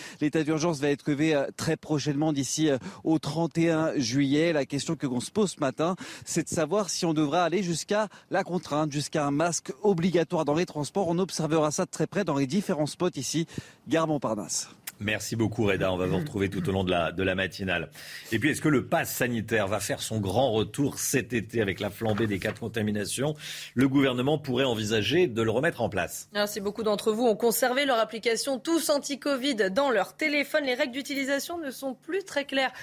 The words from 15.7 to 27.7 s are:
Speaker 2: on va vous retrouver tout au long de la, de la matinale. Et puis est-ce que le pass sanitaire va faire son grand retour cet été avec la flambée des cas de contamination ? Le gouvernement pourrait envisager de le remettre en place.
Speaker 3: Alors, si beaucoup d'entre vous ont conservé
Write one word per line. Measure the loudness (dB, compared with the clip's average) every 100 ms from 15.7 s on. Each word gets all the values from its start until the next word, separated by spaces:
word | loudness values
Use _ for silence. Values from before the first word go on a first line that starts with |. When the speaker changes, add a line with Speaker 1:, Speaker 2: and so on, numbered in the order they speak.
| 2 2
Speaker 2:
on | 0
va | 0
vous | 0
retrouver | 0 -2 -2
tout | 0 0
au |
long | 0
de | 2
la, | 2 0
de | 0
la | -2
matinale. | 0 -2 -4 -2 -2 -4 -12 -16 -16 -4
Et | 0
puis | 2
est-ce | 2
que | 2
le | 2 2
pass | 0 0
sanitaire | -2 0 0 0 0 2
va | 0
faire | -2 -4
son | -4 -2
grand | 0 2 2
retour | 2 0 0 -2 -2
cet | -2 0 0
été | -4 -2 0
avec | 0 0
la | -4
flambée | -2 -2 0 0
des | 0
cas | -2
de | -4
contamination ? | -6 -2 -2 -2 -4 -2 -2 -4 -10 -12 -6
Le | 2 2
gouvernement | 4 2 2 0 0
pourrait | 0 0
envisager | 2 0 0 0 2 2 2
de | 2
le | 0
remettre | 2 0 0
en | -2
place. | 0 -4 -6 -6 -2
Speaker 3:
Alors, | -2
si | -2
beaucoup | -6 -2
d'entre | 0 0 0
vous | 2
ont | 2 2
conservé | 2 2 2